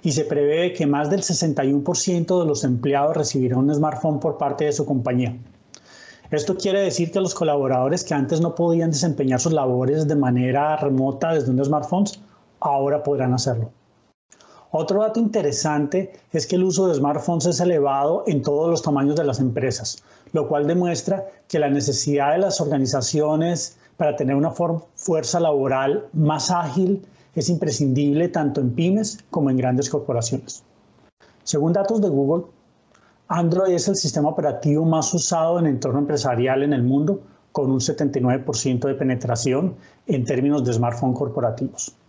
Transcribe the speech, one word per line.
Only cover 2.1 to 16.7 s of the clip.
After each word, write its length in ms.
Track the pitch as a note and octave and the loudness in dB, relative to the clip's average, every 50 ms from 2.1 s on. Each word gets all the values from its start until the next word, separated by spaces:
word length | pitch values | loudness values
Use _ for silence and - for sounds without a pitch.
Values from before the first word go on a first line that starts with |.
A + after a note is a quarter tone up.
| F3+ F3 E3 - F#3 F3+ | 0 0 0 0 2 2
de 60 | E3+ | 2
los 180 | D#3 C#3+ C#3+ - | 0 0 0 0
empleados 540 | C3+ B2 A#2 A#2+ C#3+ C#3 C#3 C#3 D3+ D#3 | 0 0 0 0 0 0 2 2 2 0
recibirán 420 | D#3 D3 - - C#3 B2+ B2 B2+ B2+ | 0 -2 -2 0 0 0 0 2 2
un 140 | C3+ C#3+ D3+ | 2 2 2
smartphone 460 | D3 D3+ D#3 C#3+ - - E3 D3+ C3 | 2 0 0 -2 -2 -2 -2 -2 0
por 180 | - D#3+ D3 | -2 -2 -2
parte 280 | - D3+ C#3 C#3+ - D#3 | -2 -2 -4 -2 0 0
de 60 | D3 | 0
su 140 | C#3+ - D3 | 0 -2 -2
compañía. 500 | - D3 C3 A#2 B2+ B2 B2 B2+ A2+ A#2+ A#2+ - - - - _ _ - - _ - - - - - - - - - | -2 -2 -2 0 0 0 0 0 -2 -4 -8 -14 -20 -20 -20 _ _ -20 -20 _ -20 -20 -20 -20 -20 -20 -20 -10 -4
Esto 260 | - D3+ D3 - F#3 | -4 -4 -2 -2 -4
quiere 240 | F#3+ - G3+ F#3 G3+ | -2 -2 0 0 2
decir 320 | G3 F3 - - E3+ D#3+ | 0 0 0 -2 -4 -2
que 80 | - G3 | 0 -2
los 160 | F#3+ E3+ - | -2 -2 -2
colaboradores 720 | - F3 D#3 D3 C#3+ C3+ C3 C3 B2+ B2+ C3+ D#3+ F3 - | -2 0 0 2 2 0 0 0 0 2 0 0 -2 -2
que 80 | - E3 | -2 -2
antes 260 | C#3+ C#3 C3+ - D#3 | -2 0 0 0 0
no 160 | B2+ B2+ B2 | 0 -2 0
podían 340 | - E3+ E3+ E3 E3+ E3 E3 | 0 0 2 2 2 2 0
desempeñar 520 | D#3 C3+ C3+ - C3+ - C#3+ C3 C3 B2 | 0 0 0 -2 0 0 0 0 0 0
sus 100 | - E3+ | 0 0
labores 560 | D#3+ D3+ C3+ C3 B2+ B2+ C3 B2+ C#3+ D#3 D#3 | 0 2 2 2 0 2 2 2 0 0 0
de 80 | D3 D3+ | 2 2
manera 600 | C#3+ C#3 B2+ B2 B2 B2 B2+ B2+ C#3 C#3+ D3+ D#3 | 2 2 2 2 2 2 2 2 2 2 2 0
remota 560 | D3 C#3 C#3+ C3+ C3 C3 C3+ C3+ C3+ F3 E3 E3 | 0 0 0 0 2 0 0 -2 -2 -2 0 0
desde 180 | D#3 B2+ B2+ | 0 0 0
un 100 | B2+ B2+ | 0 0
smartphone, 440 | C#3 C#3 D3+ D3 D3 - F3 F#3 G3+ G3+ - - - - _ _ _ _ _ _ | 2 2 0 -2 -2 -2 0 0 0 0 -2 -12 -20 -20 _ _ _ _ _ _
ahora 420 | - D3 C#3 C3+ C#3 C#3+ C#3+ D3 - | -2 0 0 0 2 0 0 0 0
podrán 300 | C#3+ C#3+ C3 C3 B2+ B2 | 0 0 0 0 0 0
hacerlo. 380 | A#2 - C3 A#2+ A2+ A2+ - - _ _ _ _ _ _ _ _ _ _ _ - _ - - - - - _ | 0 0 -2 -2 -2 -4 -6 -8 _ _ _ _ _ _ _ _ _ _ _ -20 _ -20 -20 -20 -20 -16 _
Otro 320 | - D#3 D#3+ - G3 G3+ | -4 -4 -2 0 0 2
dato 180 | A3 G#3+ A3 A#3 | 2 2 2 0
interesante 920 | A#3 G3+ - A3 E3 D3 C#3 - - D#3 D3+ D3 D3 C#3+ - F#3 G3 - - - _ _ | 0 0 0 0 0 0 -2 0 -2 -2 0 0 0 0 0 -2 -2 -4 -10 -20 _ _
es 160 | - E3 - | -6 -6 -2
que 80 | - F#3+ | 0 0
el 80 | F3+ F#3 | 2 2
uso 240 | F#3 | 2